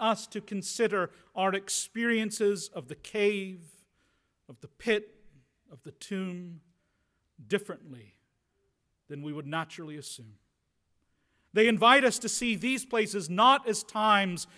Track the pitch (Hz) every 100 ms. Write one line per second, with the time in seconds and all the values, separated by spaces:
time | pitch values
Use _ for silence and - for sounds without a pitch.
0 | 226 214 - 208 208 202 - - 220 196
1 | 175 - _ 202 190 190 196 - - 220
2 | 233 226 214 214 202 196 - 180 123 -
3 | - 214 208 202 190 180 160 - _ _
4 | _ _ _ _ - 135 139 - 233 208
5 | 214 - - - _ _ _ 139 147 -
6 | - 196 190 175 180 165 - _ _ _
7 | _ _ _ - 107 196 202 165 151 123
8 | 104 _ _ _ _ _ _ _ _ _
9 | - 147 147 151 143 160 160 - 156 151
10 | 135 - 113 104 _ _ _ _ _ _
11 | _ _ _ _ _ 196 220 214 226 269
12 | 254 - 226 - 240 202 240 262 - 233
13 | 208 202 156 180 247 269 247 214 - 214
14 | 214 202 196 175 -